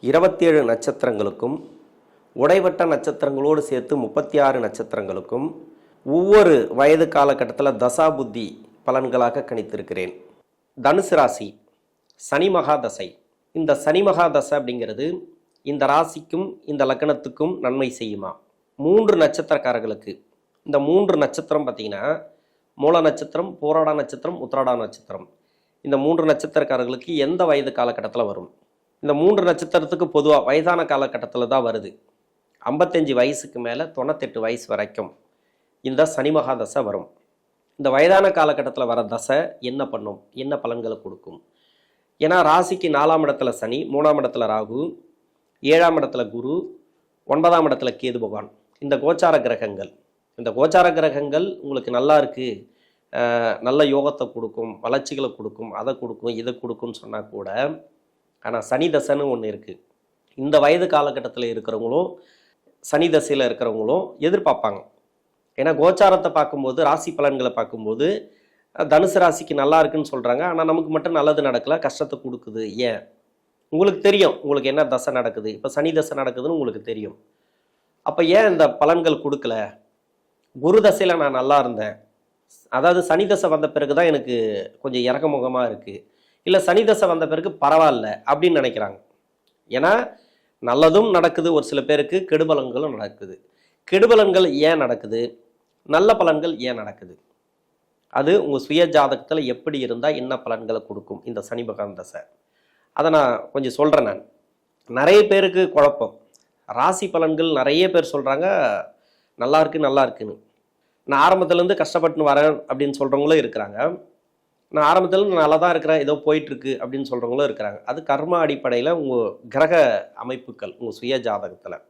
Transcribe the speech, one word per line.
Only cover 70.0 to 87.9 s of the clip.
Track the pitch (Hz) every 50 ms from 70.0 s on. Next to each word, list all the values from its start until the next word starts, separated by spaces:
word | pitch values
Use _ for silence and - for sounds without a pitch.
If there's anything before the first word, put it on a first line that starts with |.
| 151 147 -
சொல்றாங்க, | 131 117 120 120 131 165 180
ஆனா | 170 165 160 160
நமக்கு | 160 165 165 156 160
மட்டும் | 156 156 170 165 156
நல்லது | 143 151 151 147 143 135
நடக்கல, | 123 120 - 135 156 165
கஷ்டத்தை | - 139 - - 156 143 - 127 -
கொடுக்குது. | 131 123 120 _ - 107 113 110 107 98 113 123 120
ஏன்? | 110 101 - _ _ _ _ _ _ _ _ _ _ _ _ _ -
உங்களுக்கு | 156 185 202 190 190 - 202
தெரியும் | 208 202 190 151 - -
உங்களுக்கு | - 143 143 139 127 135 135
என்ன | 151 156 131
தசை | 131 127 - - 139
நடக்குது. | 127 120 117 - 113 104 110 107 -
இப்ப | - 110
சனி | - 147 147 165 160 156
தசை | 151 - 151 139
நடக்குதுன்னு | 135 131 120 127 127 147 165 160
உங்களுக்கு | 139 120 101 - 104 113
தெரியும். | 113 107 107 95 - _ _ _ _ _ _ _ _ _ _ _ _ _ _ _ _ _ _
அப்ப | - - - 175 160 175 208
ஏன் | 220 214
இந்த | 180 156 156 143 - -
பலன்கள் | 147 147 165 175 165 165 151 - -
கொடுக்கல? | 143 139 139 - 120 113 110 107 98 - _ _ _ _ _ _ _ _ _ _ _ _ _ _ _ _
குரு | 135 131 160 185 220 214
தசையில | 208 - - 196 185 175 165
நான் | 151 143 131 127
நல்லா | 127 135 143 143 131
இருந்தேன், | 123 120 107 107 104 98 - _ _ _ _ _ _ _ _ _ _ _ _ _ _
அதாவது | - 127 135 170 180 180 175 180
சனி | 160 170 202 185
தசை | 208 190 - 175 156
வந்த | 156 151 147 -
பிறகுதான் | 151 147 135 143 151 175 170
எனக்கு | 151 139 - - 123 117 113 110 104 98 95 - _ _ _
கொஞ்சம் | 139 127 123 120 123
இறக்கமுகமா | 123 135 156 156 143 135 123 127 127 127 123 117
இருக்கு, | 107 104 - - 95 - _ _ _ _ _ _ _ _ _ 175
இல்ல | 185 190 180 -
சனி | 175 202 226 220
தசை | 214 208 208 185 170
வந்த | 160 160 151
பிறகு | 156 160 170 190 - - -
பரவாயில்ல | 139 156 160 160 151